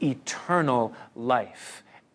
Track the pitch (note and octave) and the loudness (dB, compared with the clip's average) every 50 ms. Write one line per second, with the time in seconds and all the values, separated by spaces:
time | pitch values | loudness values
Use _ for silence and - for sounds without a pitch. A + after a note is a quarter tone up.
0 | - C#3+ B2 - - - - - - - F3 F3 D#3+ C#3 B2+ A#2+ A2+ A2 - - | 0 0 0 -2 -4 -8 -8 -6 -2 2 2 4 4 4 4 4 2 0 -2 -8
1 | - - - A#2+ A#2 B2 B2+ A#2+ G#2 - - - - - - - - - - - | -18 -16 -12 -4 0 2 2 2 2 -2 -8 -16 -16 -16 -18 -18 -20 -20 -20 -20
2 | - _ _ | -20 _ _